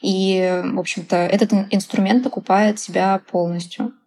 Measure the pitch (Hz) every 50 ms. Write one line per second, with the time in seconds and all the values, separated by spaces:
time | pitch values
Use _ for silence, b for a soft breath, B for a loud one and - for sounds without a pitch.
0 | B 196 190 190 190 190 190 185 185 180 180 180 180 180 - 185 175 - - 196
1 | 165 - 185 175 175 - - 208 226 208 226 196 196 - 214 196 - - - -
2 | 196 196 226 247 254 277 - - - - 190 202 214 208 208 208 - - 175 185
3 | 185 196 196 190 - - - 180 175 175 175 170 175 - - - 220 233 - _
4 | _